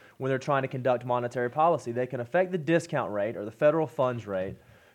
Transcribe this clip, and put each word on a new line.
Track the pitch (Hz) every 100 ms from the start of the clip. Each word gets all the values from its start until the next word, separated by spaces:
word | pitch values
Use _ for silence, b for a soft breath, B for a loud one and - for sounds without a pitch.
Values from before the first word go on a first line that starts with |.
| B -
when | 131
they're | 131
trying | 147 139
to | 131
conduct | 131 127 123 123
monetary | 123 120 127 123
policy. | 143 165 151 123
They | 120 127
can | 127
affect | 117 175 185
the | 180
discount | 143 165 - 143 95
rate, | 104 104 92
or | 107
the |
federal | - 151 160 156
funds | - 127 120 101
rate. | 95 95 92 b b b